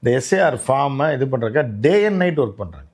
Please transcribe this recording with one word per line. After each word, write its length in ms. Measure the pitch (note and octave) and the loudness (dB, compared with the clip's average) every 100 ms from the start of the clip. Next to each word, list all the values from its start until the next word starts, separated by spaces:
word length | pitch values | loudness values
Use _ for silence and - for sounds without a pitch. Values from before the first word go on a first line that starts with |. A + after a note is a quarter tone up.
இந்த 80 | B2 B2+ | 2 0
எஸ் 140 | B2+ F#3+ | 2 2
ஏ 20 | F3+ | 2
ஆர் 100 | B2 - | 0 0
ஃபார்மை 420 | C3+ C#3+ C3+ D3+ C#3 | 0 2 0 -2 0
இது 100 | C3+ | -2
பண்றதுக்காக 400 | B2+ A2+ B2+ C3+ G#2 B2+ | -2 -2 -2 -2 0 2
day 120 | G3+ G#3 | 4 2
and 80 | G3 | 2
night 160 | F3+ D#3 | 0 0
ஒர்க் 180 | A#2+ F#2+ | -2 -4
பண்றாங்க. 260 | F#2+ D2+ C#2 | -12 -12 -20